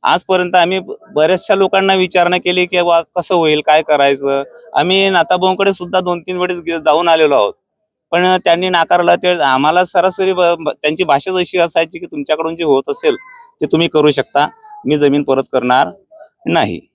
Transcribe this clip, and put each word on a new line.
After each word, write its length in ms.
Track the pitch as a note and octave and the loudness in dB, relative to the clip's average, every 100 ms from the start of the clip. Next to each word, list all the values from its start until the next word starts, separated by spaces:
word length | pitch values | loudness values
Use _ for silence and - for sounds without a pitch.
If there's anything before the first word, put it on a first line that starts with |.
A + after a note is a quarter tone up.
आजपर्यंत 520 | - E3+ - - F3+ F#3 | 0 -2 0 -2 0 0
आम्ही 240 | F3 F#3+ | 0 -2
ब-, 140 | F#3+ - - | -6 -16 -8
बऱ्याचशा 420 | D3 D#3 F3+ - G3 | -2 0 0 0 0
लोकांना 380 | F#3+ F#3+ G3 F#3+ | 2 2 0 0
विचारणा 420 | F#3 F3+ F3 F3+ | 0 0 0 0
केली 280 | F3+ F3+ F3+ | -2 -2 -2
की 160 | F3+ | 0
"बा, 200 | F3 E3+ E3 - | 2 0 0 -8
कसं 200 | E3+ F3+ | -2 0
होईल, 260 | D#3+ D3+ D3+ | 2 0 2
काय 160 | D#3 | 0
करायचं?" 640 | D#3 D3 C#3 C#3 C#3 C#3 C#3 - - | 2 2 2 0 -2 -4 -6 -14 -6
आम्ही 360 | - E3 F#3+ G3 | -2 0 2 2
नाथाभाऊंकडे 640 | F#3 E3 F3+ F#3 F#3 G3 | 0 0 0 0 0 -2
सुद्धा 260 | F#3+ F3+ F#3 | -2 -4 -4
दोन 220 | F3+ F3 | -2 -6
तीन 160 | E3 F#3 | -6 -4
वेळेस 220 | F3+ F3 | -4 -4
गे-, 200 | E3 E3 | -6 -4
जाऊन 280 | D#3 D3+ F3 | 0 2 2
आलेलो 280 | D#3+ D#3 C3+ | 2 4 2
आहोत, 180 | G#2 - _ _ _ _ _ | 0 -4 _ _ _ _ _
पण 260 | E3+ F3+ F#3 F3+ | 0 2 0 0
त्यांनी 240 | E3+ F#3 | 0 0
नाकारलं. 460 | F3+ E3 F3 E3+ F3 | 0 2 2 2 2
ते 160 | F3+ F3 | 0 0
आम्हाला 440 | C#3+ C3 D3 F3 F3+ | 0 2 2 2 0
सरासरी 480 | F#3+ F3+ F#3 F#3+ | 0 -2 0 -2
ब-, 220 | F3+ F3 E3+ | 0 0 0
ब-, 100 | D#3 - | -6 -4
त्यांची 220 | D3+ D#3 | -4 -2
भाषाच 320 | F3 C#3+ F#3 F#3 | 0 0 0 -4
अशी 220 | F3+ F#3 | -4 0
असायची 420 | E3+ E3+ E3 E3+ | 0 0 -4 -6
की 60 | F3 | -12
"तुमच्याकडून 500 | D3+ C#3 D#3 E3 E3 | -10 -4 -4 -4 -4
जे 80 | |
होत 200 | E3 C3+ C#3 | 0 0 0
असेल 280 | C#3 D#3+ B2 - - - _ | -4 -2 -2 -8 -20 -20 _
ते 40 | D3 | -2
तुम्ही 220 | D#3+ E3+ | 0 0
करू 220 | D#3 D3+ | 2 2
शकता, 360 | C#3+ - C#3 D3 - - - B2+ | 2 -2 0 -2 -4 -20 -10 -4
मी 120 | D3+ | 0
जमीन 260 | C#3+ C#3+ | 2 2
परत 200 | C#3 C3+ C3 | 0 -2 0
करणार 360 | C3 B2 B2+ E3 - _ - - _ - | -4 0 0 0 -6 _ -20 -20 _ -2
नाही." 340 | E3 A2+ E2 _ | 0 0 -6 _